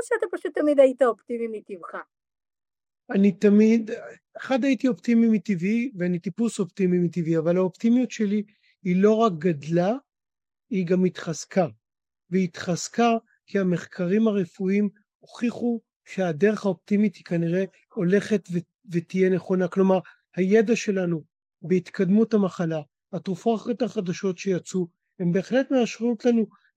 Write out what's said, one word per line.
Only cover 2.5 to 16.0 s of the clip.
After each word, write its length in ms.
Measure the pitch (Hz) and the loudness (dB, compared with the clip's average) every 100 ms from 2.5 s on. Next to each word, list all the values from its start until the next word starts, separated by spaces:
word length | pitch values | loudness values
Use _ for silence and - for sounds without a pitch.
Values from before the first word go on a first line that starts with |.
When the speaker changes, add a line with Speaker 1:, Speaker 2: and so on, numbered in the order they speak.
| _ _ _ _ _ - | _ _ _ _ _ -4
Speaker 2:
אני 200 | 202 202 | 2 2
תמיד, 600 | - 208 208 220 226 220 - - - _ - | 4 4 6 6 4 0 -10 -12 -20 _ -18
אחד, 260 | - 262 | -4 0
הייתי 240 | 269 262 254 | 0 0 0
אופטימי 400 | - - 233 226 | -2 0 2 4
מטבעי, 640 | 214 - 180 185 233 254 190 | 2 0 -4 -2 -2 -4 -4
ואני 220 | 180 170 | -4 -4
טיפוס 400 | 190 190 233 - | -6 -4 -4 -4
אופטימי 380 | 175 - 180 180 | -8 -2 0 2
מטבעי, 400 | 175 175 160 165 | 0 -2 -2 0
אבל 200 | 156 180 | 0 0
האופטימיות 540 | 185 - 226 247 240 | -2 -2 0 2 0
שלי 320 | - 208 208 202 _ _ _ | -2 -2 -2 -4 _ _ _
היא 200 | 185 180 | -2 2
לא 100 | 208 220 | 4 4
רק 180 | 226 160 | 2 2
גדלה, 560 | 180 147 147 170 185 269 - _ _ _ _ _ _ | -2 -2 -2 0 0 -2 -8 _ _ _ _ _ _
היא 160 | 190 170 | -4 0
גם 180 | 185 180 | 0 0
התחזקה. 640 | - 170 151 - 196 151 110 _ _ _ _ _ | -2 -10 -10 -4 -2 -2 -6 _ _ _ _ _
והיא 140 | 185 | -2
התחזקה 680 | 180 - - 165 - - 233 226 - _ _ | -2 -6 -6 -6 -4 0 2 0 -4 _ _
כי 140 | 202 | -2
המחקרים 680 | 185 170 - - 175 208 220 | 0 -2 -6 -6 -2 2 2
הרפואיים 640 | 202 175 - 190 202 208 - _ _ | 0 -4 -4 -2 0 -2 -6 _ _
הוכיחו 640 | _ - 240 - 240 226 - _ | _ -6 -6 -4 -4 -4 -8 _